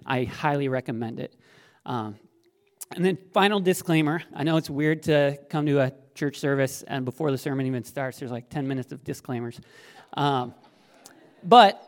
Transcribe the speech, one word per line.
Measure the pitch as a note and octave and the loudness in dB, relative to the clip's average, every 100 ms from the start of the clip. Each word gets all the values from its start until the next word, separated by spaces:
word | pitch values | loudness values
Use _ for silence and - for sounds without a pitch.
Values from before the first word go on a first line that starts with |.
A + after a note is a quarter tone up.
| - | -4
I | C3 | -2
highly | A#2+ - D3+ C#3+ C#3 | -2 -2 -2 0 -2
recommend | C3 - A2+ A#2 B2 | -4 -4 -6 -6 -8
it. | C#3 _ _ _ _ _ | -12 _ _ _ _ _
Um, | - B2 G#2+ G#2 _ _ _ _ _ - - | -8 -6 -6 -10 _ _ _ _ _ -20 -14
and | F3 | -2
then | F3+ F3 - | 0 -2 -2
final | G#3 G3 G#3 | 2 2 2
disclaimer. | F#3 F3+ - D#3+ D3+ D#3+ - | 0 0 2 2 2 -2 -6
I | - | -4
know | D3 D#3+ | 0 0
it's | D#3 | 0
weird | C#3+ D#3 D#3+ | 0 0 0
to | D#3+ D3 C#3+ C#3+ - | 2 2 2 -2 -6
come | D#3+ D3 | -2 2
to | C#3 | 2
a | C3 - - | 2 -2 -16
church | - D3 - | -6 -6 -2
service | D3 C#3 C3+ - | 0 2 0 -2
and | - C#3 | -10 -6
before | B2+ - D#3 | -6 -4 -2
the | C3 | -2
sermon | D3 C3+ C3 | -2 -4 -2
even | B2+ | -4
starts, | A2+ - C3 - | -6 -8 -8 -8
there's, | C3 | -10
like, | A#2+ A#2+ | -10 -8
ten | D#3 C3+ | -6 -4
minutes | C3+ B2 | -6 -8
of | - | -12
disclaimers. | - C#3+ - B2 A#2+ - - - - - - | -12 -12 -8 -8 -8 -12 -20 -20 -20 -20 -12
Um, | - C#3+ C3+ B2 - - _ _ _ - - - _ | -2 0 0 -4 -12 -20 _ _ _ -20 -20 -20 _
but, | F3+ A#3+ G3+ - | 6 10 10 6